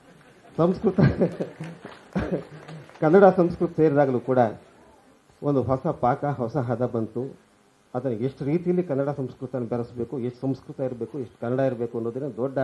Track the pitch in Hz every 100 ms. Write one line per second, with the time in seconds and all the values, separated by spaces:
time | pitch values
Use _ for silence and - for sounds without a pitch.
0 | _ - - _ - - 170 185 220 208
1 | 147 - 196 - 151 - 160 170 - -
2 | - 180 - 160 - - - - - -
3 | 156 190 196 185 170 - 170 - 156 143
4 | 135 123 - 127 113 87 - _ - _
5 | _ _ _ _ 147 139 110 131 165 139
6 | 123 139 143 131 117 151 120 113 123 113
7 | 110 120 135 - _ _ _ _ _ 127
8 | 131 107 131 - 139 170 175 180 180 135
9 | 139 143 127 - 131 131 113 120 120 123
10 | 113 143 120 120 135 135 - 147 131 120
11 | 113 151 113 - 120 127 135 117 117 120
12 | 117 120 139 107 135 135